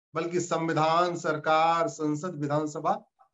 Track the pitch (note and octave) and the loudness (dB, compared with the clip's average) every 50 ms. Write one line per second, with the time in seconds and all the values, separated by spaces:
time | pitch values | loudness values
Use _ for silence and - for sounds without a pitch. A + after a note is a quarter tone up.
0 | _ _ - E3 E3 E3+ F3 F3 - - E3+ D#3+ E3 E3 D#3 D#3 D#3 D#3+ E3 E3+ | _ _ -6 -4 -4 -2 -2 -4 -2 -2 -2 -2 0 0 2 2 4 4 4 4
1 | F3+ F3+ E3+ - E3+ D#3+ D3+ D3 D3+ D#3 D#3 D#3 E3 E3 E3 E3 E3 D3+ - D#3+ | 2 2 0 -2 -2 -2 -2 -2 0 2 4 4 4 4 4 2 0 -2 -2 -4
2 | D3+ D3+ D3+ D3 C#3+ C3+ D3 C#3+ D3 C#3 D3 D#3 D#3 D3+ D3+ D#3 D#3+ F3+ G#3 - | -2 -2 -2 -2 -4 -8 -6 -6 -4 -2 -2 -2 -2 -4 -6 -4 -2 -2 -2 -2
3 | - _ _ _ _ _ | -6 _ _ _ _ _